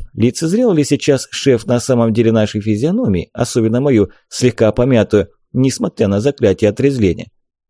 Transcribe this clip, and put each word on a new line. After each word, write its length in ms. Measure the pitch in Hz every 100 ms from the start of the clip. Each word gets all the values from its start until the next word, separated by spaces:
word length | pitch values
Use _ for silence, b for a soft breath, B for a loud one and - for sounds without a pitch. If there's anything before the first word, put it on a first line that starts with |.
| -
лицезрел 600 | - 113 214 160 208 247
ли 100 | 165
сейчас 440 | 139 139 - 135 -
шеф 340 | - 139 120 -
на 140 | 120
самом 340 | - 123 117
деле 180 | 110 113
нашей 300 | 113 107 107
физиономии, 680 | 101 104 143 208 247 90 -
особенно 460 | - 123 127 110 120
мою, 320 | 143 117 98 b b
слегка 440 | - 123 - 110
помятую, 580 | 104 127 120 101 104 98 _ _
несмотря 540 | - 131 - - - 101
на 120 | 101
заклятие 500 | 127 139 113 92 104
отрезвления. 640 | 104 135 131 98 82 - _ _ _ _